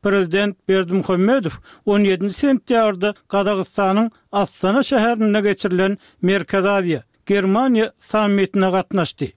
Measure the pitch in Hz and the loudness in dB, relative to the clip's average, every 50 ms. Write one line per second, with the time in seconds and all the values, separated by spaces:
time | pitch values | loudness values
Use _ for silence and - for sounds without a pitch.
0 | - 202 196 202 190 170 160 196 202 208 196 _ _ - 190 190 185 170 180 196 | 0 0 0 0 0 0 0 0 0 -2 -4 _ _ 0 0 0 0 0 -2 -2
1 | 175 - 185 180 185 208 254 269 208 160 - - - - - - _ 208 202 202 | 0 0 0 2 2 2 2 2 0 -4 -8 -8 -20 -20 -20 -10 _ 0 2 2
2 | 208 196 190 180 185 202 185 - - 285 269 247 _ - 254 226 226 214 202 180 | 2 2 2 0 -2 -6 -4 -2 0 0 0 0 _ 0 0 2 2 2 0 0
3 | 185 208 208 _ _ _ - 196 196 196 208 190 185 - - - 202 190 190 208 | -4 -4 -4 _ _ _ -2 -2 0 0 -2 -2 -4 -6 -4 -2 0 0 2 0
4 | 226 226 _ _ _ _ - 202 202 - - - - 185 202 262 269 - 277 247 | 0 -2 _ _ _ _ -2 -2 -2 -2 -4 -4 -2 0 0 0 0 0 0 0
5 | 214 233 233 220 220 214 202 214 202 208 196 - - 202 180 180 190 190 202 190 | 2 0 0 0 0 0 0 2 0 0 -2 -2 -2 -2 0 0 0 0 -2 -4
6 | _ - _ _ - 180 190 202 - - - 196 185 202 202 196 190 175 160 135 | _ -20 _ _ 0 0 0 0 -2 -2 -2 0 0 0 0 0 0 -2 -4 -4
7 | - _ _ _ _ - 196 202 185 190 196 220 254 269 247 220 220 220 - _ | -6 _ _ _ _ -2 -2 0 2 2 2 2 2 2 2 0 0 -2 -4 _
8 | _ - - 214 214 202 202 196 190 185 - 202 190 190 180 190 180 _ - 196 | _ -4 -2 0 0 2 2 0 0 0 0 0 0 2 0 -2 -2 _ -2 -4
9 | 170 - - - 143 123 - | -2 -4 -4 -8 -8 -10 -10